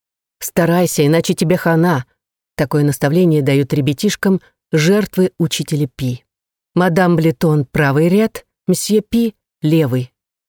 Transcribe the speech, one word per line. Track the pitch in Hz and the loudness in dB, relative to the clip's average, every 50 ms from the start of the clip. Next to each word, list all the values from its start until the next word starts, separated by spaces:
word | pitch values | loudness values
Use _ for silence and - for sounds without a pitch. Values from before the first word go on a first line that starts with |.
| _ _ _ _ _ _ _ - | _ _ _ _ _ _ _ -14
«Старайся, | - - - 202 170 165 170 180 180 160 - - 151 | -12 -6 -2 0 0 2 2 2 0 0 0 0 2
иначе | 143 160 170 165 - 175 | 2 2 2 0 -2 -2
тебе | - 185 156 180 | -2 0 0 0
хана». | 170 - 170 165 160 165 180 165 123 123 _ _ _ _ _ _ _ _ _ - | 0 0 0 2 2 2 2 0 -2 -4 _ _ _ _ _ _ _ _ _ -6
Такое | - 151 - - 147 147 | -6 -4 -2 0 0 0
наставление | 143 135 - - 139 151 180 185 170 156 151 | 0 0 -2 -2 0 2 2 2 2 2 2
дают | 139 139 139 139 143 - | 2 2 0 0 0 0
ребятишкам | 165 151 135 147 143 - - 208 - - - 202 190 175 _ _ _ _ _ - | -2 -2 0 -2 -2 -2 -2 -4 -4 -2 -2 -2 -2 -2 _ _ _ _ _ -4
жертвы | - 156 147 175 202 214 196 - - 185 185 - _ - | -2 0 2 2 2 0 0 -2 -2 -2 -2 -2 _ -4
учителя | 170 156 - - 151 - 156 143 147 135 _ | -4 -4 -4 -6 -6 -4 -4 -4 -4 -6 _
Пи. | - 135 127 123 123 _ _ _ _ _ _ _ _ _ _ - | -8 -6 -6 -6 -8 _ _ _ _ _ _ _ _ _ _ -2
Мадам | 170 180 185 160 190 185 175 175 | 0 0 0 2 2 2 2 2
Блетон — | 160 160 165 - - - 160 151 147 135 - | 2 2 0 0 0 0 0 0 0 -2 -2
правый | - 151 151 135 135 147 165 175 | -2 -2 0 0 2 2 2 2
ряд, | 185 208 220 220 - - - _ _ _ - | 2 2 0 -2 -4 -10 -20 _ _ _ -4
мсье | - 180 - - - 208 214 | -4 -4 -2 -2 -2 -2 -2
Пи — | 202 - - 233 233 220 - _ _ _ _ - | -2 0 -2 -2 -2 -2 -4 _ _ _ _ -6
левый. | - 151 160 160 156 123 127 127 127 - _ _ _ _ _ _ _ | -2 0 2 2 0 0 -2 -4 -6 -6 _ _ _ _ _ _ _